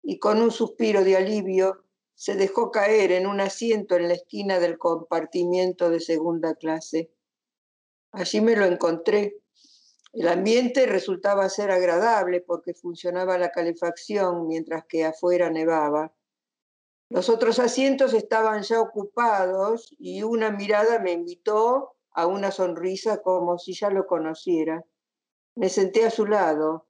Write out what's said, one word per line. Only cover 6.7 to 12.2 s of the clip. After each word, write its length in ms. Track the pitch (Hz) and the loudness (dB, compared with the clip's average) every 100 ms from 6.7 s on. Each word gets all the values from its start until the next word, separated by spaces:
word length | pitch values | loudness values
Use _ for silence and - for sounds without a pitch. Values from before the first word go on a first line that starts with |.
| 160 - 165 165 _ _ _ _ _ _ _ _ _ _ | -6 -4 -6 -6 _ _ _ _ _ _ _ _ _ _
Allí 300 | 196 175 214 | -8 -4 2
me 160 | 226 220 | 2 4
lo 80 | 190 | 2
encontré. 720 | 175 170 165 - 208 202 - _ _ _ _ _ _ _ | 2 -2 0 0 0 0 -8 _ _ _ _ _ _ _
El 160 | 117 170 | -2 0
ambiente 580 | 175 196 233 247 254 247 | 2 2 2 2 2 2
resultaba 600 | 190 202 185 202 196 190 | 0 -2 -2 0 2 0
ser 240 | 190 202 | -2 0
agradable 720 | 185 180 170 226 220 | 2 2 2 2 2